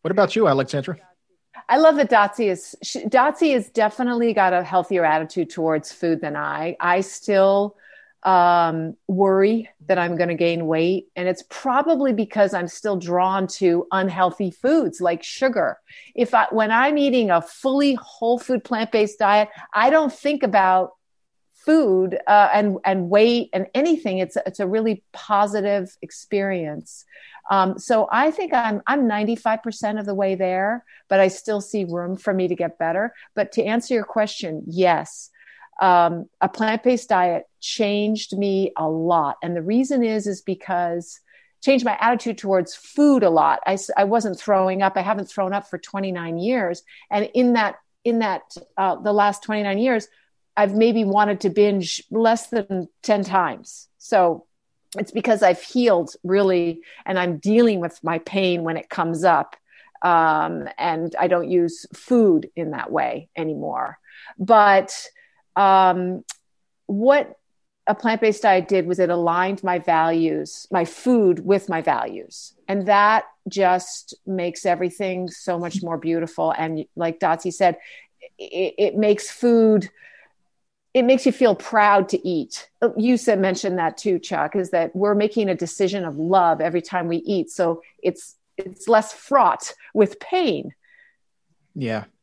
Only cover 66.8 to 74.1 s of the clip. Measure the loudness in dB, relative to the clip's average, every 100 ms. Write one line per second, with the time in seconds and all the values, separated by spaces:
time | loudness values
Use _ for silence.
66.8 | -6 0 4 4 0 -14 _ _ _ _
67.8 | -4 -2 -2 0 0 2 2 2 2 -2
68.8 | 0 0 0 0 0 0 -2 -4 -4 -4
69.8 | 0 2 2 0 0 -2 -8 -14 -4 -4
70.8 | -4 -4 0 4 4 2 0 0 0 -4
71.8 | -2 -2 -4 -10 -16 -20 -20 _ -6 -4
72.8 | 2 4 6 2 -2 _ -10 0 2 0
73.8 | -4 -16 -18